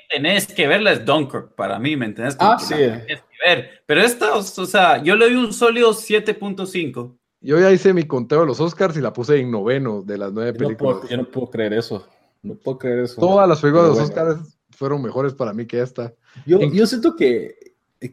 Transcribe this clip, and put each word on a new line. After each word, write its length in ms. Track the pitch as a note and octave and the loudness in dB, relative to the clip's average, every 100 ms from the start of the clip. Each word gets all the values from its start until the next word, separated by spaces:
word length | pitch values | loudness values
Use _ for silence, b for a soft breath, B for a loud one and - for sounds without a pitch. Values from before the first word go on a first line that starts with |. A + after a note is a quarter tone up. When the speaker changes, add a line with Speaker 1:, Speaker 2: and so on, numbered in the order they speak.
| - | -8
Speaker 1:
tenés 380 | D3 D#3 G3 - | -4 0 -2 -2
que 200 | - D3 | -2 2
verla, 260 | F#3+ G#3 | 2 2
es 100 | C3 A2 | 0 0
Dunkirk 480 | D3+ C#3+ A2+ - - | 0 0 -8 -12 -8
para 220 | G2 G2+ | -6 -4
mí, 180 | C3 D3+ | -4 -4
¿me 80 | A2 | -6
entendés? 280 | G#2 B2 C3+ | -6 -6 0
Como 140 | G3 | 2
Speaker 2:
Ah, 40 | A#3 | 2
Speaker 1:
que 60 | |
Speaker 2:
sí. 100 | - D#3 | 0 2
Speaker 1:
la 260 | B2+ A2+ A#2 | 2 0 -10
tenés 140 | D3+ | -12
que 260 | _ - E3+ | _ -4 0
ver. 240 | E3 A#2+ B - | 0 -2 B 0
Pero 160 | D3+ | 2
esta, 320 | A#3 A#3+ G#4+ A#3 | 2 2 -2 -2
o, 40 | |
o 260 | F#3+ - F3+ | -4 -8 -2
sea, 380 | G#3 F3+ - | 2 4 4
yo 140 | D3 G3 | 2 4
le 80 | A#3 | 4
doy 100 | B3 | 4
un 160 | A#3 | -2
sólido 400 | - A#3+ A#3 A#3 | 0 0 4 2
siete 400 | G#3+ - G#3 G#3+ | 2 -2 -2 -2
punto 320 | G#3 G3 G3 F#3 | -6 -6 -8 -6
cinco. 520 | F#3 D#3 B2+ B2 _ _ _ | -6 -6 -8 -14 _ _ _
Speaker 3:
Yo 180 | C3+ D#3 | 0 4
ya 100 | F#3+ | 6
hice 200 | F#3 G3 | 6 4
mi 100 | F3+ | 2
conteo 360 | D3+ C3 A#2 D3 | 0 -4 0 2
de 60 | D#3+ | 2
los 160 | A#2+ | 0
Oscars 340 | E3 E3+ F#3+ D#3 | -4 0 -2 -2
y 60 | |
la 100 | A#2+ | -6
puse 260 | B2 A#2+ D3 | -4 2 2
en 140 | B2 | 2
noveno 500 | A2+ G2+ C3+ B2+ G#2 | -2 -2 -2 -2 -6
de 160 | G2 G2+ | -6 -8
las 140 | G2 | -6
nueve 220 | G#2 A#2 | -4 -6
Speaker 2:
Yo 80 | A#2 | -4
no 60 | - | -4
Speaker 3:
películas. 280 | A2 C3+ B2 | -2 -2 -4
Speaker 2:
puedo, 100 | B2 | -4
yo 80 | B2 | -6
no 80 | B2 | -6
puedo 200 | C3 B2 | -8 -8
creer 240 | A2+ G#2+ | -4 -2
eso. 340 | G#2+ A2+ G#2 - _ _ _ | -2 -4 -8 -12 _ _ _
No 140 | G2+ G#2+ | -16 -10
puedo 220 | C#3 C3 | -8 -6
creer 220 | B2+ A#2+ | -4 -2
eso. 200 | A#2+ - | -4 -2
Speaker 3:
Todas 300 | F3 G3 F#3+ | 2 4 4
las 100 | D#3 | 4
películas 280 | D3 D#3+ E3+ | 4 4 4
de 60 | A2+ | 4
los 100 | D3 | 0
Speaker 2:
Pero 140 | G2+ | -2
bueno. 80 | E3 D#3+ | -2 -4
Speaker 3:
Oscars 140 | D#3+ _ _ | -8 _ _
fueron 320 | - C#3 C#3+ | -8 -6 -4
mejores 320 | A#2 A#2+ C#3 | -4 -4 -4
para 180 | C3+ A#2 | -4 -6
mí 140 | G#2 A#2 | -6 -6
que 140 | A#2+ | -4
esta. 320 | B2+ - A#2 _ b b C#3 | -6 -6 -12 _ b b 2
Speaker 2:
Yo, 160 | F#3 | 2
Speaker 3:
En- 100 | D3+ | 4
Speaker 2:
yo 160 | F3 A3 | 2 0
siento 260 | B3 E4 D#4+ | 2 -2 2
que, 580 | C#3+ A2+ - - - _ _ _ B2 | 0 0 -4 -14 -20 _ _ _ -12